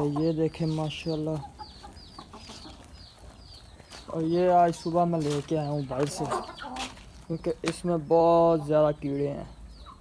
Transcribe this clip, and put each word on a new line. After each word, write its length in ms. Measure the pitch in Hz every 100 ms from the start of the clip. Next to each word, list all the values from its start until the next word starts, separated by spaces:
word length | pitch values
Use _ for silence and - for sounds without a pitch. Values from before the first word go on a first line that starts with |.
| 147 147
ये 140 | 165
देखें 320 | 160 156 - 160
माशाल्लाह, 720 | 156 156 - 165 156 156 151 - - - - - - - - - - - - - - - - - - - - - - - - - - -
और 140 | 165 160
ये 220 | 175 180
आज 220 | 175 170 165
सुबह 300 | 170 170 170
मैं 140 | 165
लेके 340 | 147 147 139 160
आया 140 | 147
हूँ 160 | 147 131
बाहर 180 | 127 143
से, 180 | - 147
क्योंकि 1300 | - - - - 254 - - - - - 165 175 - 165
इसमें 420 | - 175 170 143
बहुत 580 | 165 165 170 170 165 147
ज़्यादा 260 | 151 151
कीड़े 340 | 151 143 139 143
हैं, 220 | 143 - - - - - -